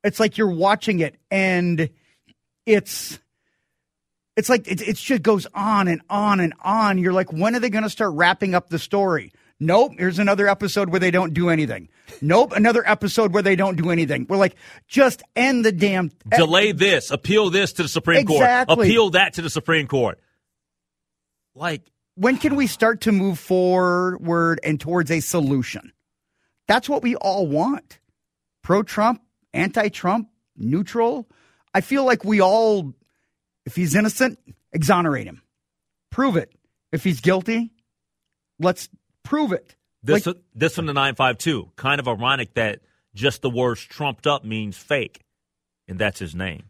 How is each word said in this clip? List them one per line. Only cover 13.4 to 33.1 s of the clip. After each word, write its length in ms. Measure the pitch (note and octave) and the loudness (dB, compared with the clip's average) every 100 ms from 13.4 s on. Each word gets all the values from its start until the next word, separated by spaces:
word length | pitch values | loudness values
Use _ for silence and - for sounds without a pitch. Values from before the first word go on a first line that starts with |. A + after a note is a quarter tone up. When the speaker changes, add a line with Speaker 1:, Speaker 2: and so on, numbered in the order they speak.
Speaker 1:
they 120 | G3 | 0
don't 200 | F#3+ G3 F3+ | 0 0 -2
do 140 | E3+ | -2
anything. 340 | E3+ D3 C#3 A#2+ | 0 -2 -4 -2
We're 100 | G3 | 0
like, 180 | F#3+ - - - _ | 0 -2 -20 -20 _
"Just 340 | C4+ C4 - - | 2 2 2 -8
end 280 | A#3 C4 B3+ | -2 0 2
the 80 | A3 | 0
damn" 380 | F3 G3+ F#3 E3+ _ A2 | 0 0 0 -4 _ 0
Speaker 2:
Delay 360 | A#3 D#3+ F3+ G#3 | 0 4 2 2
this, 400 | D#3+ G3 D#3 - | 2 2 0 -2
appeal 400 | C#3 - G#3+ G3+ | -6 0 0 2
this 220 | F#3 F#3+ | 0 -2
to 100 | - | -4
the 40 | D#3+ | -4
Supreme 380 | - - G#3+ | -2 2 2
Court, 160 | G#3+ D3+ | 4 4
Speaker 1:
Exactly. 460 | A#3+ B3 B3+ A#3 G3+ | 4 4 2 4 6
Speaker 2:
appeal 220 | A3+ G#3 | 4 4
that 220 | F3+ F#3+ | 2 0
to 80 | - | -2
the 80 | E3 | -6
Supreme 340 | D#3 - D#3+ C#3+ | -6 0 -2 0
Court. 320 | C#3 A2 - _ _ _ _ _ _ _ _ _ _ _ _ _ | -2 -2 -4 _ _ _ _ _ _ _ _ _ _ _ _ _
Like, 300 | C3 E3+ D3+ _ _ _ | -8 -8 -8 _ _ _
Speaker 1:
When 220 | - A3+ C4 | 0 0 2
can 180 | D4+ | 0
we 100 | C#4 | 0
start 360 | B3 - A3 A#3 | -2 2 0 2
to 100 | A3 | 2
move 260 | G3+ G3 E3+ | 2 0 -4
forward 1200 | - F#3 F#3 F#3 F3+ F3 F3+ F3+ E3 E3+ E3 E3 | -2 2 4 4 2 2 0 -2 -2 0 2 0
and 160 | - D3+ | -2 -4
towards 320 | D3 F3 D3+ | -2 -2 0
a 80 | E3 | -2
solution? 720 | - F3 C#3 C#3 A#2+ - - _ _ _ _ _ _ _ - | -2 -2 0 0 -2 -10 -16 _ _ _ _ _ _ _ 0
That's 220 | A3+ - | 0 0
what 140 | C#4+ | -2
we 120 | A#3+ | -2
all 300 | B3 G3 G3 | -2 -2 -2
want. 540 | E3 D3 A#3 C#4+ _ - _ _ _ _ _ _ | 0 0 -2 -4 _ -20 _ _ _ _ _ _
Pro-Trump, 580 | - F#3+ G#3+ - A3 A#3+ _ _ _ | -2 -2 0 0 0 0 _ _ _
anti-Trump, 720 | C3 F#3+ A#3 G#3+ - F3+ A3 G#3+ _ _ - | -4 -2 0 -2 -2 -2 -2 -6 _ _ -8
neutral. 720 | A2 D#3+ G3 A#3 A#3 C#4 A3 _ _ _ _ | -4 -2 -2 -2 -2 -2 -10 _ _ _ _
I 80 | F#3+ | -4
feel 240 | - C#4 | -2 0
like 180 | C4 A#3+ | 2 0
we 180 | G3 G#3+ | 2 2
all, 520 | F#3 A3 A3 G#3 C#3+ - _ | 4 4 2 0 -4 -14 _